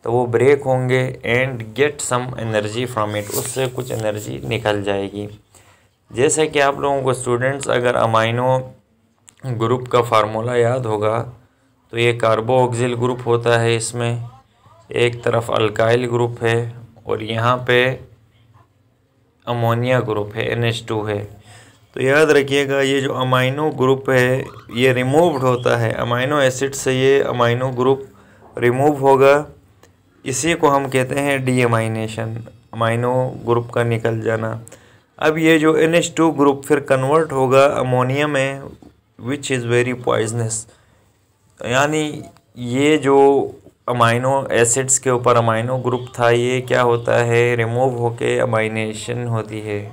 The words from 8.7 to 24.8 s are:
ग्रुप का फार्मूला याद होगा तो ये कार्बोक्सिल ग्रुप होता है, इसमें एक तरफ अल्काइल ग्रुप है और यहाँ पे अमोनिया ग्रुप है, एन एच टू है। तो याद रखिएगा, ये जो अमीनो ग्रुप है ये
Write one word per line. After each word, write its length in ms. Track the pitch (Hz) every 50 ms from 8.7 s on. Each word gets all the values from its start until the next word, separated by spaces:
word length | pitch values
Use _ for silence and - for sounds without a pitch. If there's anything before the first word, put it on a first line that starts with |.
| - _ _ _ _ _ _ _ _ _ _ - _ _ -
ग्रुप 420 | 131 120 113 117 113 123 127 127 123
का 140 | - 123
फार्मूला 520 | 117 120 123 110 107 107 110 110 113 123 123
याद 300 | 123 117 117 127 135 123
होगा 320 | 110 107 104 104 107 110 117 127 127 - - _ _ _ _ _ _ _ _ _ _
तो 60 | - 117
ये 140 | 117 120 117
कार्बोक्सिल 800 | 120 113 113 110 107 110 120 131 127 123 120 117 113 123 123 120
ग्रुप 320 | 117 120 120 123 123 123
होता 320 | 117 117 117 117 120 120 117
है, 160 | 117 117 117
इसमें 460 | 113 117 - - 120 120 120 120 120 117 - - - _ _ _ _ _ - - - _ -
एक 320 | - 117 120 120 117 120 -
तरफ 260 | 123 117 120 - -
अल्काइल 560 | - 113 113 107 107 113 113 113 117 127 127
ग्रुप 360 | 120 117 120 120 117 120 -
है 140 | 117 113 117 117 120 117 117 - - - - - -
और 160 | 110 107 107
यहाँ 340 | 110 107 113 113 113 120 127 127 127
पे 180 | 123 123 123 123 131 127 - - - - _ _ _ _ _ _ _ _ _ _ _ _ _ _ _ _ _ _ _ _ _ _ _ _ _ _
अमोनिया 540 | 117 120 120 117 117 117 117 120 127 127 127
ग्रुप 300 | 120 107 107 104 101 104 -
है, 120 | 113 117 127
एन 160 | 120 117 117
एच 200 | 117 113 - - -
टू 140 | 113 107
है। 200 | 104 107 104 104 104 - - - _ - - - - - _ _ _ _ _
तो 40 | 127
याद 280 | 127 131 139 151 160 147
रखिएगा, 500 | 147 143 139 131 139 143 143 135 139 139
ये 200 | 135 135 139 139
जो 120 | 131 127 104
अमीनो 540 | 127 127 127 127 127 127 131 131 147 156 156
ग्रुप 380 | 135 127 127 131 131 131 - -
है 340 | 131 127 123 127 127 131 - - - - - - -
ये 160 | 117